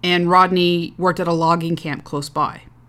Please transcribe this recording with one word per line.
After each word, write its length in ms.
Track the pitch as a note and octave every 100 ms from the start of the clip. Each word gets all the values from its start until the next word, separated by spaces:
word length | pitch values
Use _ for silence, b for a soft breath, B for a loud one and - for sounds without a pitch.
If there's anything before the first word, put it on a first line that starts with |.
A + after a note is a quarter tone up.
and 260 | F3+ F3+ F3
Rodney 640 | F3+ F#3 F3+ F3 F3 E3+ -
worked 240 | F3+ F3
at 60 | E3+
a 60 |
logging 440 | E3 D#3+ E3+ E3 D#3+
camp 260 | D#3 C#3+
close 240 | - C#3+ C#3+
by. 360 | D3+ D3 - - -